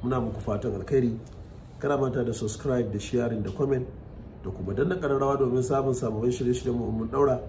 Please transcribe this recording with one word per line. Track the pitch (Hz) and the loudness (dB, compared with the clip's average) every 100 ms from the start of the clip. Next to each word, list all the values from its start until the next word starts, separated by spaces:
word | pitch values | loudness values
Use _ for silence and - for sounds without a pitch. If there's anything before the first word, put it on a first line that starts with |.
Muna | 120 131 | 0 0
muku | 113 104 | 0 -4
fatan | - 101 110 98 | -4 -2 -2 -4
alkhairi. | 90 135 120 113 - - - - - - | 2 4 4 0 -8 -14 -16 -16 -16 -6
Kada | 143 143 | -2 0
manta | 131 127 | 2 0
da | 117 | -2
subscribe, | 110 110 - 139 123 107 | -2 -4 -2 0 0 0
da | 101 | -2
sharing, | - 123 120 110 | 0 0 0 0
da | 95 | -2
comment, | 95 139 127 127 - - - - - | 0 2 2 0 -10 -14 -14 -14 -12
da | 92 | -10
kuma | - 90 | -6 -4
danna | 98 160 185 | 0 2 2
ƙararrawa | 143 135 139 139 | 2 2 2 4
domin | 131 127 | 4 4
samun | 123 139 135 | 2 2 2
sababbin | 123 123 107 120 | 0 0 0 0
shirye-shiryen | 123 123 123 131 120 | 2 2 2 0 0
mu | 107 | 0
mun | 110 113 | -2 0
ɗaura. | 135 139 123 | 4 4 4